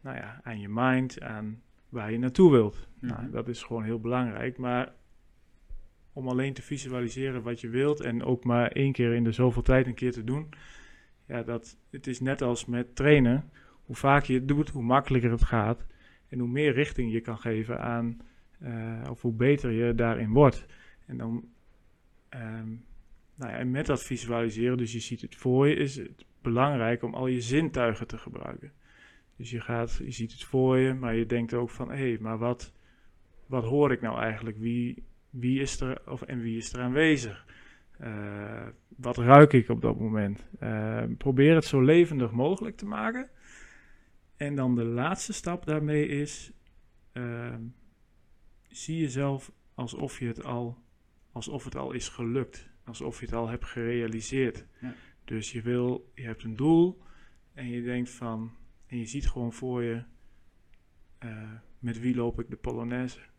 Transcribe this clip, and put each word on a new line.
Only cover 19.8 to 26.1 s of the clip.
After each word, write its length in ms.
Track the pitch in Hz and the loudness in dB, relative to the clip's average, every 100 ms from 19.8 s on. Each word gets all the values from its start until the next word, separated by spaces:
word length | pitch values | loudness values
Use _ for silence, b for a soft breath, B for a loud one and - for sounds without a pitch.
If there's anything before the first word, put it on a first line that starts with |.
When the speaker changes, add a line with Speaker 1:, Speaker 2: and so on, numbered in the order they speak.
| 120 | 2
Speaker 1:
daarin 380 | 113 117 113 110 | 2 0 0 2
wordt. 340 | 120 143 - - b b b - | 8 8 6 -8 b b b -14
En 100 | 127 | -10
dan, 320 | 117 117 117 _ _ _ _ _ _ _ _ | -6 -8 -10 _ _ _ _ _ _ _ _
ehm, 400 | 131 113 113 110 113 117 - - - _ | -14 -12 -10 -10 -12 -14 -20 -20 -20 _
nou 180 | - 127 | -14 -10
ja, 40 | - | -6
en 120 | 127 | -2
met 160 | 127 160 | -2 0
dat 160 | 131 | -2
visualiseren, 720 | - 123 117 117 117 107 120 127 | -2 -8 -4 -2 -2 0 0 0
dus 160 | 117 | -2
je 80 | 117 | -6
ziet 200 | - 117 | -8 -10
het 140 | - - | -12 -6
voor 320 | 131 127 143 | 0 4 4
je, 60 | |
is 220 | 156 143 135 | 4 -2 -4
het 280 | - | -14